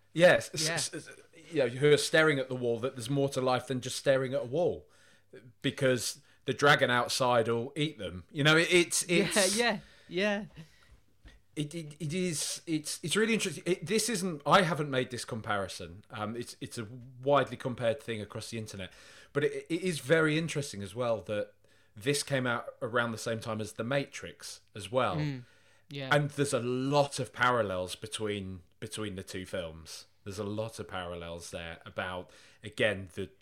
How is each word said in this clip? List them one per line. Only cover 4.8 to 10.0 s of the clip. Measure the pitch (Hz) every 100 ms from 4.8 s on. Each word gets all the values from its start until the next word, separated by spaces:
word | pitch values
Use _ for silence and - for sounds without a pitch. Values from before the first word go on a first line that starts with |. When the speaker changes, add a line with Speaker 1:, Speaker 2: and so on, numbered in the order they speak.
| - _ - _ _ - 127 -
Speaker 1:
because | 143 - 135 127 - - - _ -
the |
dragon | 123 143 147 131
outside | 123 117 - 127 123 117
will | 117 127 156
eat | 151 156
them. | 92 90 -
You | 151
know, | 147 156
it, | 165
it's, | 175 170 - -
Speaker 2:
<laughs> |
Yeah, | 175 165
Speaker 1:
it's | 214 190 208
Speaker 2:
yeah, | 240 202 - -